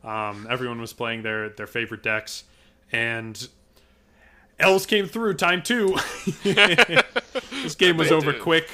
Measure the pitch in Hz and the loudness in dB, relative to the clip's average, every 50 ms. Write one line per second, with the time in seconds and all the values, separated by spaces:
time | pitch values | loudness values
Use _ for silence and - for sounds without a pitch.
0 | - 113 110 110 107 104 104 104 104 113 123 123 127 123 120 117 117 113 - - | -8 -6 -4 -4 -4 -4 -6 -8 -6 -4 -4 -4 -4 -6 -6 -8 -10 -12 -8 -8
1 | 120 113 113 113 110 110 110 110 107 107 104 - 107 101 - 120 117 110 113 104 | -6 -6 -6 -6 -4 -4 -4 -4 -4 -6 -8 -10 -14 -8 -6 -6 -6 -4 -8 -8
2 | - 117 110 107 - - - - - _ - _ _ _ _ _ _ _ - 117 | -4 -2 -2 -2 -4 -8 -14 -14 -16 _ -20 _ _ _ _ _ _ _ -4 -2
3 | 117 117 117 113 113 113 107 101 123 - _ _ _ _ _ _ _ _ _ _ | -2 -2 -4 -6 -8 -10 -10 -12 -14 -14 _ _ _ _ _ _ _ _ _ _
4 | _ _ _ _ _ - _ _ _ _ _ _ 156 190 190 190 190 - 226 208 | _ _ _ _ _ -20 _ _ _ _ _ _ 4 4 4 4 2 2 0 0
5 | 196 - - 226 226 214 190 - 190 175 180 185 - - 240 240 214 190 190 185 | 0 -2 -4 -2 -2 -2 0 2 2 2 2 2 0 0 0 2 2 2 0 0
6 | - - - - - - 151 - - 202 185 - 202 196 175 - - - 170 - | -4 -6 -8 -6 -6 -6 -6 -2 0 2 4 6 6 6 6 6 4 4 6 2
7 | - - - 254 - - - 262 - - 254 277 262 247 - - 190 180 170 160 | 2 2 -2 -6 -6 -4 -8 -8 -8 -8 -10 -8 -6 -6 0 2 4 4 4 4
8 | 160 - 160 156 143 147 139 120 - 170 160 165 165 - | 2 4 4 2 2 0 -2 -2 0 2 2 2 2 -2